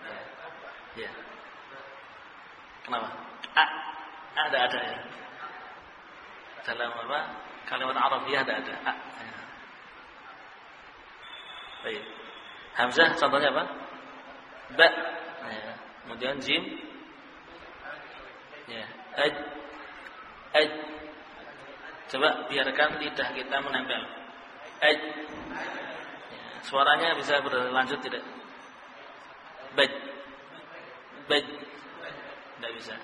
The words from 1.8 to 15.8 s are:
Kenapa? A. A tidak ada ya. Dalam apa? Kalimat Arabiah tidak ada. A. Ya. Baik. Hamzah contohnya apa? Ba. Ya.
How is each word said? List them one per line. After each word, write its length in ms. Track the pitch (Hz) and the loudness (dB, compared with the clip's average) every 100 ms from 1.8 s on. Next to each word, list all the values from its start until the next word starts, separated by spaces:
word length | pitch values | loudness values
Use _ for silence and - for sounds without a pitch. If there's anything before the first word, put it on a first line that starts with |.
| 139 - - - - - - - - - | -14 -14 -16 -16 -16 -16 -18 -18 -18 -14
Kenapa? 300 | - 120 110 - - - - | -2 -2 -2 -6 -12 -12 2
A. 120 | - 156 - - - - - - - | 6 6 4 -4 -8 -10 -12 -6 2
A 40 | 151 | 4
tidak 140 | 139 123 | 6 6
ada 120 | 123 | 4
ya. 160 | 117 113 - - - - - - - - - - - - - - - - - | -2 -4 -8 -12 -12 -10 -10 -10 -12 -14 -16 -18 -18 -16 -16 -16 -16 -10 -6
Dalam 240 | 117 120 | -2 -2
apa? 260 | 117 117 143 156 - - - - | -2 0 0 0 -6 -12 -12 -4
Kalimat 260 | 127 131 135 | 0 2 6
Arabiah 480 | 131 131 123 139 | 6 4 4 4
tidak 160 | 127 113 - | 4 2 0
ada. 100 | - - | -2 0
A. 20 | - - - | -2 -4 -10
Ya. 160 | - - - - - - - - - - - - - - - - - - - - - - - - - - - | -10 -10 -12 -14 -16 -16 -18 -18 -18 -16 -16 -16 -16 -18 -18 -18 -18 -18 -18 -16 -14 -14 -14 -14 -14 -10 -6
Baik. 180 | 107 107 - - - - - - - | -6 -8 -12 -14 -14 -16 -16 -10 4
Hamzah 340 | 123 127 165 - | 4 10 10 10
contohnya 400 | 143 135 147 135 | 6 8 6 6
apa? 80 | 175 - - - - - - - - - - 254 | 2 -4 -10 -12 -12 -14 -14 -16 -16 -16 -8 10
Ba. 140 | 165 - - - - - - | 10 10 -2 -4 -6 -8 -6
Ya. 260 | 107 107 110 | -6 -6 -8